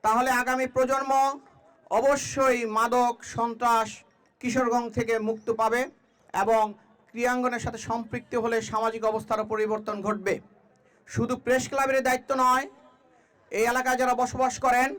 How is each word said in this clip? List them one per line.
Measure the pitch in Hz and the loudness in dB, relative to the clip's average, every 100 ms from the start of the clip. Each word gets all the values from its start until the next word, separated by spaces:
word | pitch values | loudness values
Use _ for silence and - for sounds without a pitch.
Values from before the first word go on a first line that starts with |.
| 202 | 2
তাহলে | 226 254 247 | 2 2 0
আগামী | 247 254 262 254 | 0 -2 0 0
প্রজন্ম | 254 269 269 269 269 277 - - _ _ - 220 | 2 0 2 2 2 0 -14 -20 _ _ -2 2
অবশ্যই | 269 285 - 277 262 240 226 214 | 4 2 0 0 2 2 0 0
মাদক, | 233 247 240 240 - 226 | 2 2 2 -2 -8 -4
সন্ত্রাস, | 233 226 240 226 214 - _ _ _ _ | -4 0 2 2 0 -8 _ _ _ _
কিশোরগঞ্জ | 247 247 240 240 233 240 | -2 0 2 0 0 -4
থেকে | 226 226 | -2 0
মুক্তি | 214 220 - 226 | 0 -4 -4 0
পাবে | 220 240 269 _ _ _ _ 185 | 0 0 -2 _ _ _ _ -2
এবং | 202 226 214 208 _ _ _ | 2 2 2 -4 _ _ _
ক্রীড়াঙ্গনের | 226 247 247 247 240 240 | -4 0 0 -2 -2 -6
সাথে | 220 - | -8 -6
সম্পৃক্ত | 233 220 247 - 240 | -6 -4 -10 -4 -4
হলে | 233 226 220 | 0 -2 -2
সামাজিক | 220 226 226 220 | -2 -2 0 -2
অবস্থারও | 220 214 220 214 | -2 -4 -4 -2
পরিবর্তন | 214 214 214 214 208 196 | -2 -2 -2 -4 -6 -4
ঘটবে। | 214 190 156 - _ _ _ _ _ - | -4 -2 -4 -6 _ _ _ _ _ -8
শুধু | - 220 247 | -4 -2 -4
প্রেস | - 254 254 | 0 0 0
ক্লাবের | 269 269 269 254 | -2 0 0 0
দায়িত্ব | 247 - 269 | -2 -2 2
নয়, | 254 254 285 - - _ _ _ _ _ _ | 2 2 -2 -14 -20 _ _ _ _ _ _
এই | 202 233 | 0 0
এলাকায় | 247 254 254 | 2 0 0
যারা | 254 247 | 2 2
বসবাস | 247 254 262 - 254 | 0 0 -2 0 2
করেন | 247 269 | 2 2